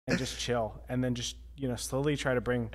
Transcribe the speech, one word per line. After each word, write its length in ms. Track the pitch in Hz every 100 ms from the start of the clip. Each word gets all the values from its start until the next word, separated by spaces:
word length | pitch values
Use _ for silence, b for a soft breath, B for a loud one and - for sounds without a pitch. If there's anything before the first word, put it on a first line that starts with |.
| -
and 100 | 131
just 200 | 127 -
chill, 400 | - 120 110 - -
and 160 | 127
then 100 | 127
just, 220 | 120 117 - - -
you 100 | 135
know, 80 | 117
slowly 400 | - 131 143 139
try 160 | 143
to 60 | 123
bring 300 | 113 123 113